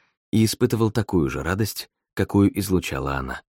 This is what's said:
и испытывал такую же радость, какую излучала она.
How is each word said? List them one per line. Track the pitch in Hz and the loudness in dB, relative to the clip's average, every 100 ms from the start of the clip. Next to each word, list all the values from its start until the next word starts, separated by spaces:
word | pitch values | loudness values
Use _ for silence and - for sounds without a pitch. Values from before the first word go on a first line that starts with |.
| _ _ - | _ _ -2
и | 110 | 2
испытывал | 110 - 123 113 110 | 2 2 0 2 0
такую | 110 104 92 69 | 0 0 0 0
же | 64 | -2
радость, | 71 95 107 - - _ _ | -4 -2 -4 -6 -14 _ _
какую | - 98 101 101 - | -4 0 4 4 2
излучала | 95 92 - 69 67 67 | 0 0 0 -6 -4 -4
она. | 65 60 | -6 -10